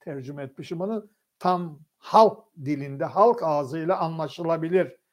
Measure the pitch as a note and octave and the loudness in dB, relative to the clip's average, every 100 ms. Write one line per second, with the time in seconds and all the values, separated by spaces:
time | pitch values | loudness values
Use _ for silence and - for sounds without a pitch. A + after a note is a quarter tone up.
0 | F3 C#3+ C3 C#3+ C3+ D3+ C#3+ E3+ G3 A3 | -14 -12 -12 -12 -14 -14 -10 -6 -6 -6
1 | G#3 _ _ - F3+ F3+ F3 D3 _ _ | -10 _ _ -4 -2 0 -4 -14 _ _
2 | - G#3+ A3 - _ E3 C#3 C#3+ C#3 C#3 | 2 6 6 4 _ -12 -6 -6 -6 -6
3 | E3 F#3+ A#3 A#3 D#3+ D3 C3+ D#3+ D#3+ F#3 | -2 4 4 4 0 -2 -2 -4 -2 -2
4 | E3 D#3+ D3+ - E3 E3 D#3+ F#3 E3+ - | -2 -4 -8 -6 -2 -2 2 2 0 -6
5 | _ | _